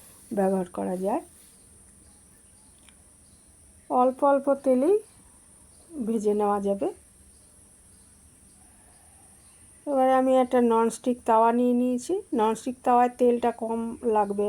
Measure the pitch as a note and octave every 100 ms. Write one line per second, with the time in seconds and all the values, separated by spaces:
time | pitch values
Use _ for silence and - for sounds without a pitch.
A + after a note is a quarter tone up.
0 | - - - G#3 F#3+ F#3+ F3+ - G3 F#3
1 | F#3+ C4+ E4+ _ _ _ _ - _ -
2 | - _ _ _ _ _ _ _ _ _
3 | _ _ _ _ _ _ _ _ - C4+
4 | B3+ C4 C#4+ C#4 C#4 C#4 C4+ B3+ D4 G#4+
5 | - - - _ _ _ _ _ - D#4+
6 | A3 A3+ G#3 G#3 G#3 G#3 G3 G3 E4 -
7 | - _ - _ _ _ _ _ _ -
8 | _ _ _ _ _ _ _ _ _ _
9 | _ _ _ _ _ _ - _ - C4+
10 | C4 C4 C4 C4 B3+ B3+ A#3+ A3+ A3+ A3+
11 | C4 B3 - A3 A3+ A#3+ B3 A#3+ B3 B3
12 | - F#4+ G4+ A#3 A4 A4 - B3 - A#3+
13 | B3 B3 B3 A#3+ A#3+ A3+ A3+ A3+ A3+ A#3
14 | A#3+ G#3+ G3+ G3+